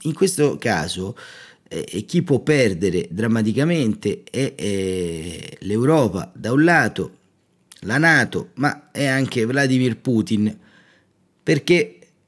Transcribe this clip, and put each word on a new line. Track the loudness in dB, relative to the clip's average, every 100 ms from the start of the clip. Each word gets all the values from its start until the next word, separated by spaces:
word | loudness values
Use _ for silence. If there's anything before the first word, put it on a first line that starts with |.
In | -8
questo | 0 0 2 0 0
caso, | -2 -2 -2 -6 -8 -10 -18 -20 -20 _ _
eh, | -10 -8
e | -8 -2
chi | -2
può | 2 0
perdere | 2 2 2 2 0 0 -4
drammaticamente | -4 0 0 0 0 0 2 0 -2 -4 -4 -6
è, | -4 -4 -4
eh, | -4 -2 -2 -2 -4 -6 -8 -12 -14 -12
l'Europa | -4 0 4 4 2 0 -6 -8
da | -2
un | 2
lato, | 4 4 2 -2 -8 -10 _ _ _ _ _ -14
la | -4 2
nato, | 4 4 2 -2 -8 -4
ma | -4 -4 -8
è | -4 -2
anche | 0 0 -2 -2
Vladimir | 0 2 2 2 0
Putin, | 0 0 2 0 0 -2 _ _ _ _ _ _ _ _
perché | 0 0 4 2 2 -6 _ _